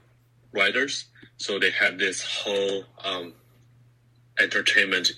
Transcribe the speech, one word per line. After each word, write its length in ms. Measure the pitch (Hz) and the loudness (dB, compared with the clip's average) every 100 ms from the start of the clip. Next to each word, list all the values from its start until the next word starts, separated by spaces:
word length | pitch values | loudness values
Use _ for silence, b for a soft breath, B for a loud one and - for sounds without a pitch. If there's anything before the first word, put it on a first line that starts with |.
| _ _ _ _ _ | _ _ _ _ _
writers. 540 | 107 - 117 139 - - B B - | 0 2 2 -2 -4 -10 B B -12
So 200 | - 98 | -4 0
they 140 | 95 | 0
have 260 | 95 101 92 | 2 0 2
this 240 | 98 92 | -2 -2
whole, 640 | - - 107 101 98 98 95 - | -6 -6 -2 0 0 -2 -6 -10
um, 320 | 98 92 85 - _ _ _ _ _ _ _ _ _ - | -6 -6 -8 -16 _ _ _ _ _ _ _ _ _ 0
entertainment 720 | 101 104 - - 98 95 87 | 0 2 2 4 4 2 0